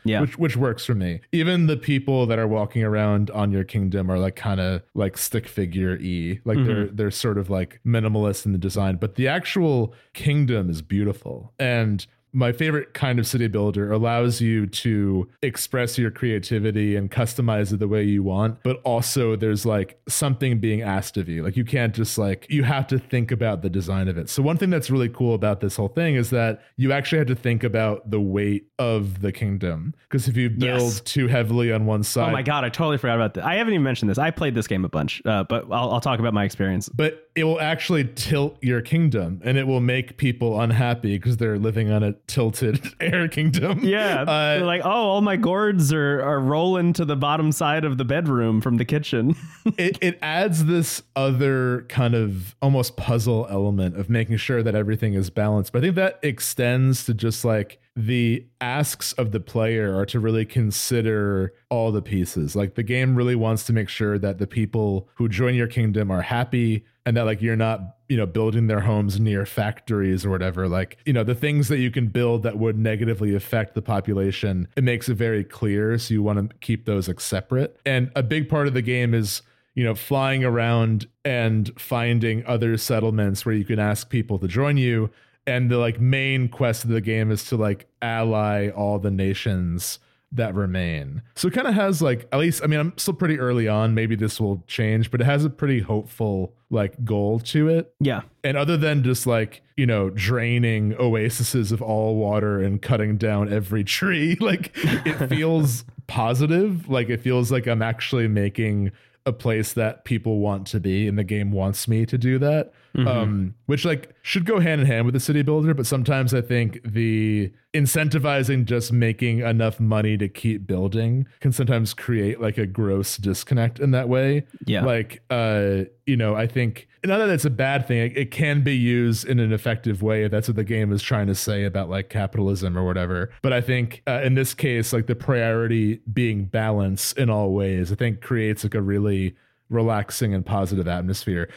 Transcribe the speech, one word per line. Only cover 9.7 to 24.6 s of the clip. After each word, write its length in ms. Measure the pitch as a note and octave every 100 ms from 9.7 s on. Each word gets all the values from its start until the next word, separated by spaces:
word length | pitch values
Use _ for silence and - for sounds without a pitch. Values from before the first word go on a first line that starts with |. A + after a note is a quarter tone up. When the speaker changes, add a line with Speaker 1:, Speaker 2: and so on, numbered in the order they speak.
| B2+ A2+ - _
Speaker 2:
kingdom 580 | - D3 D3 C3 A2+ F2+
is 100 | D#2+
beautiful. 720 | D#2 G2 G2+ - - - - -
And 440 | B2+ A#2+ A2 G2 - _ _ C3
my 160 | B2
favorite 420 | A#2+ D#3+ D3+ -
kind 240 | - C3+ A#2+
of 80 | A2
city 220 | B2 A#2
builder, 440 | G#2 G#2 G2 G2+
allows 500 | A2 A#2 A#2+ A#2+ A#2+
you 260 | A2+ A2 G2+
to 600 | - A#2 G#2+ G2 F#2+ F2+ _
express 560 | C3+ - - B2+ A#2 B2
your 140 | A2+
creativity 840 | - B2 G#2+ F#2+ A2 G#2+ G#2+ G#2 G2+
and 140 | G2
customize 640 | - A#2 - A#2 G#2+ G2+
it 40 | G#2
the 80 | G#2
way 160 | G#2+
you 180 | G#2 G2+
want, 380 | F#2+ F#2+ A2 A2+
but 180 | B2+ B2+
also 520 | B2+ A#2 A#2 C3+ A2+ G#2+
there's, 300 | A2 G#2 A2+
like, 340 | G#2 F#2 - -
something 520 | - C#3+ B2 C3 A#2
being 220 | A2 G#2+
asked 340 | G#2 F#2+ - G2+
of 120 | E2+
you. 120 | E2
Like, 120 | E2 B2+
you 80 | A#2
can't 300 | C3+ A2+ A2+
just, 220 | G#2+ -
like, 280 | G2+ F#2 -
you 140 | D3
have 240 | B2+ C#3 C3
to 120 | C3
think 320 | - B2+ A2+
about 300 | A2+ A2+ F#2+
the 80 | F#2
design 380 | F#2+ F2 F#2+ F#2
of 100 | E2+
it. 120 | -
So 140 | -
one 140 | C#3+
thing 120 | E3